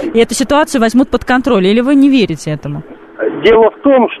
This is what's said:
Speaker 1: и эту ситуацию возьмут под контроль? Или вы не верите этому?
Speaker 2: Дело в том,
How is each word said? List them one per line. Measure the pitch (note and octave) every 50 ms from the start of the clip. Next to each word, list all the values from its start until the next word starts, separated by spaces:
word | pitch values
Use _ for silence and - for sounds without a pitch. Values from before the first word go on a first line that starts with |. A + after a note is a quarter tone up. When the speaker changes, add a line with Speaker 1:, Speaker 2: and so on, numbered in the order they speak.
| -
Speaker 1:
и | F4 - A3+
эту | A#3 - -
ситуацию | - C4 - D4 C#4+ D#4 D#4 - C4+ A3
возьмут | A3+ - A#3+ C4 -
под | - B3 -
контроль? | - B3 B3+ B3 C#4+ B3 G3 F#3
Или | F#3+ G#3 A#3
вы | B3 C4 D4
не | C#4 C4+ C#4+
верите | C4+ C4+ G#3 F3 E3 C#3+ - D#3
этому? | D3+ C#3+ - C#3+ D3 D3 D#3 - - - - - - - - - - C#3+ C#3+
Speaker 2:
Дело | G3+ A3+ A3+ A3+ G#3+
в | - - -
том, | C#4 C#4 C4 A#3 - - -